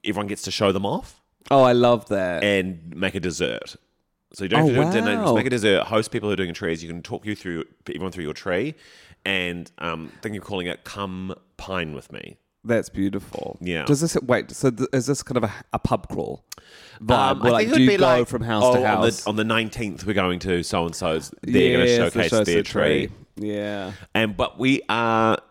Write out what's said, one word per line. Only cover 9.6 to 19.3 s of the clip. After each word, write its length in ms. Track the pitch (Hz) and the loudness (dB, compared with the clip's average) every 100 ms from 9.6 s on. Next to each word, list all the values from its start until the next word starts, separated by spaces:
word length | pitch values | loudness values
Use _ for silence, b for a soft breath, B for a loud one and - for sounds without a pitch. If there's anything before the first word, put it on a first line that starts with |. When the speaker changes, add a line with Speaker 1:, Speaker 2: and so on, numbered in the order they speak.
| - - | -12 -10
Speaker 1:
um, 320 | 82 80 80 - | -8 -8 -10 -12
I 40 | |
think 120 | 113 104 | -10 -10
you're 80 | |
calling 240 | - 98 87 | -8 -6 -6
it 160 | 69 - | -8 -12
Come 500 | 101 98 92 92 - _ - | -10 -10 -8 -10 -12 _ -20
Pine 360 | - 92 80 | -8 -6 -6
With 180 | 69 - | -10 -16
Me. 260 | 50 50 - _ _ | -18 -18 -20 _ _
Speaker 2:
That's 240 | 110 113 - | -2 -2 -2
beautiful. 680 | - 95 101 82 - - - | -4 -2 -4 -10 -12 -10 -10
Speaker 1:
Yeah. 220 | 90 82 69 | -6 -4 0
Speaker 2:
Does 140 | 139 | 0
this, 140 | 165 156 | 0 -2
wait, 300 | 127 120 - | 0 -2 -2
so 180 | - 135 | -2 -2
th-, 200 | 113 127 | 0 -2
is 140 | 135 120 | -2 -2
this 140 | 139 | -4
kind 140 | - 123 | -2 -2
of 60 | 110 | -2
a, 80 | - - | -6 -8
a 60 | 107 | -4
pub 280 | - 113 - | -2 -2 -4
crawl 360 | - - - _ B B B B B | -8 -8 -10 _ B B B B B
vibe? 100 | 110 127 135 | 0 2 2
Speaker 1:
Um, 80 | 139 | 2
Speaker 2:
Where, 100 | 107 | 2
Speaker 1:
I 40 | |
Speaker 2:
like, 140 | - 220 | 4 4
Speaker 1:
think 80 | - | 6
it 20 | |
Speaker 2:
do 40 | |
Speaker 1:
would 0 | |
Speaker 2:
you 60 | 127 | 6
Speaker 1:
be 80 | 196 | 6
Speaker 2:
go 80 | 185 | 4
Speaker 1:
like, 220 | 123 120 | 4 2
Speaker 2:
from 160 | 123 | -2
house 200 | 117 107 123 | -2 4 4
Speaker 1:
"Oh, 80 | |
Speaker 2:
to 40 | 123 | 6
Speaker 1:
on 60 | |
the, 40 | 117 101 113 | 4 2 2
Speaker 2:
house? 200 | - | 0
Speaker 1:
on 80 | 104 | -4